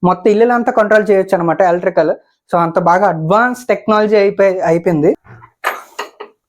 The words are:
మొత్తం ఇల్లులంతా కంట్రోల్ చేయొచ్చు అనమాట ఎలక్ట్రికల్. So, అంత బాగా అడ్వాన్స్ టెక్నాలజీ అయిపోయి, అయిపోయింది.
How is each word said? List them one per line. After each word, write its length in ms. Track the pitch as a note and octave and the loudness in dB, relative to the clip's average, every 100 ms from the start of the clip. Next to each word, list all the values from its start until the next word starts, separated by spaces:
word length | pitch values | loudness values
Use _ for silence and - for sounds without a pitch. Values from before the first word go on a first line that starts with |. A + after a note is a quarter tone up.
మొత్తం 260 | F3 F#3 G#3+ | -2 0 2
ఇల్లులంతా 420 | G#3 A#3 A#3+ A3+ | 2 2 0 0
కంట్రోల్ 380 | A3+ G#3 G#3+ G#3 | 0 2 2 2
చేయొచ్చు 240 | G3 F#3+ | 0 0
అనమాట 280 | F3+ E3+ D#3+ | -2 -2 0
ఎలక్ట్రికల్. 480 | F#3 F3 F#3 E3+ D#3 E3 _ _ - | 0 0 -2 -2 -2 -2 _ _ -6
So, 40 | F3 | -2
అంత 200 | E3+ D#3+ | 0 0
బాగా 300 | E3+ F3+ G3+ | 0 2 2
అడ్వాన్స్ 580 | E3 D#3 G#3 B3 B3 - | -2 -2 0 0 -4 -4
టెక్నాలజీ 500 | G3+ - G#3+ G#3+ G#3+ | -4 0 0 2 2
అయిపోయి, 440 | G3 F#3 G3 F#3 | 0 2 0 0
అయిపోయింది. 540 | E3 E3+ F3+ E3 D#3 - - - - _ - - - - - - - _ | -2 -2 0 0 0 -2 -6 -20 -20 _ -10 -10 -14 -16 -16 -16 -20 _